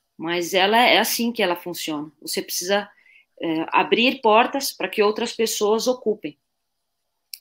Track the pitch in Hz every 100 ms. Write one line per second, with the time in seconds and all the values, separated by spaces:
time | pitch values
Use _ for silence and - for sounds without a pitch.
0 | _ - 160 175 170 185 190 226 247 175
1 | 226 - 233 233 185 175 175 170 - 151
2 | 156 _ - 190 - - 180 202 202 _
3 | _ - _ - 165 160 - - 180 196
4 | 254 269 220 214 285 277 - - 185 -
5 | 208 214 233 - 214 - 208 220 220 247
6 | 214 196 151 - _ _ _ _ _ _
7 | _ _ _ -